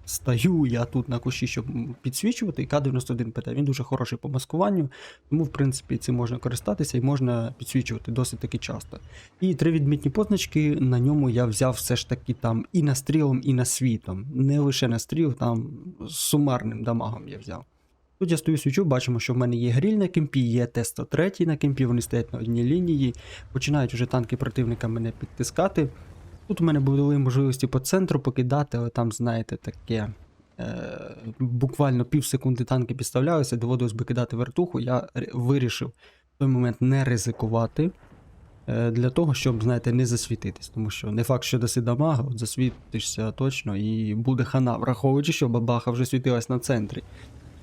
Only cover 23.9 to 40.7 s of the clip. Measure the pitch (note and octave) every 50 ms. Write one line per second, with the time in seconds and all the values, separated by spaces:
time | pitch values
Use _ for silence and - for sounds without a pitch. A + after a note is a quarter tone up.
23.9 | - A#2 B2 - - B2+ A#2 - A#2+ - - - - C3 B2 A2+ A#2 - - A2
24.9 | A2+ A#2 A2+ A#2+ - - - - - - A#2+ - - - F3+ G3 - E3+ D3+ C3
25.9 | - - - - - - - - - - - - G3+ - E3 E3 D3+ C#3+ C3+ C3+
26.9 | C#3 C#3 C#3+ C#3+ D3 C#3+ C3+ C3 A#2+ C3+ C#3 C3+ B2+ - - C3 - C3 C3+ -
27.9 | - F#3+ F#3+ F3 - C#3 - C3+ B2+ C3 B2 B2 C#3 D3 D3 - - A#2+ A#2 A#2
28.9 | - - A#2+ A2+ A2 - A#2+ A#2+ A#2 A2+ A2 - G2 - - A2 - - - -
29.9 | A2+ A2 G#2 G#2+ G#2 - - - _ _ _ _ _ - A#2 A2+ A2+ A#2 A#2 A#2
30.9 | - - - A#2 A#2 - A2+ A2+ A2 - C3 B2 A#2+ A#2+ C3 C3 - - D3 C#3
31.9 | B2+ A#2+ A#2+ - - D3+ C3+ - - B2+ - C3+ B2+ A#2 B2 - C3 C3 B2 A2+
32.9 | B2 C3 B2 - - B2+ C3+ E3 F3 D#3 C#3 - - A#2+ A#2 A#2+ B2+ A#2+ B2 A#2
33.9 | G#2+ A2 C3 - B2 B2 A#2+ - - A2+ B2+ B2+ - - F3+ F3 - B2+ A#2+ B2
34.9 | B2+ B2 - - - B2+ - - - B2+ A#2+ B2 C#3 C#3 B2+ A#2 - - C3 B2+
35.9 | - _ - - _ _ _ _ _ - C#3 C3+ C3 B2 B2 B2 A#2 - B2 C3
36.9 | C3+ C3+ C3+ C3 B2 A2+ - A#2 A2+ - A#2+ G#2+ A2+ A2+ A2+ A2 - - D#3 F#3
37.9 | - - - - - - - - - - - - - - - - A#2 A2+ A#2 A#2
38.9 | A2+ A#2+ A#2+ B2+ B2+ - E3+ D3+ C3 - - C3+ A#2+ A2 G#2+ B2 B2 A#2+ - B2+
39.9 | A#2 B2 C3 A#2 A#2+ A#2 - - A2+ - - G2 - - - -